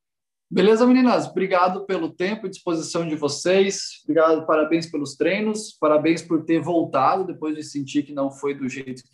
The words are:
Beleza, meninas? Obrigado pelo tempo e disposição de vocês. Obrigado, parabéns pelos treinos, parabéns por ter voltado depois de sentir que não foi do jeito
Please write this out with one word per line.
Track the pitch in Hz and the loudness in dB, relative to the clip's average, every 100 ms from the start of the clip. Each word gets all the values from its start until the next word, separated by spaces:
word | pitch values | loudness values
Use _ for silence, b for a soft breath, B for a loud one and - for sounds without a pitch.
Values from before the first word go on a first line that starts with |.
| _ _ _ _ - | _ _ _ _ -6
Beleza, | 185 196 226 247 | 2 4 6 6
meninas? | 254 247 185 143 | 6 4 2 0
Obrigado | 185 185 180 185 190 | -2 0 2 2 0
pelo | - 185 160 | -4 -4 -4
tempo | - 185 214 190 | -4 -4 -4 -8
e | |
disposição | - 180 160 151 175 165 | -8 -4 -4 -4 -4 -4
de | 151 | -4
vocês. | 143 - 175 190 196 - - - | -4 -2 2 2 2 -2 -10 -10
Obrigado, | - 160 160 156 - | -2 2 4 2 2
parabéns | 156 147 165 165 | 0 2 0 -2
pelos | 151 135 - | -6 -6 -2
treinos, | 151 202 214 214 - | 0 0 -2 -4 -8
parabéns | - 156 151 156 160 | -2 2 4 2 0
por | - 160 | 0 -2
ter | - 165 | 0 -2
voltado | 147 165 127 139 139 185 | 0 -2 0 0 2 0
depois | 180 143 156 151 | -4 -6 -8 -8
de | |
sentir | 143 143 135 147 | -8 -10 -4 -4
que | 143 | -4
não | 143 139 | -4 -4
foi | - 143 | -4 -6
do | 139 131 | -4 -6
jeito | 135 131 123 - | -8 -12 -14 -18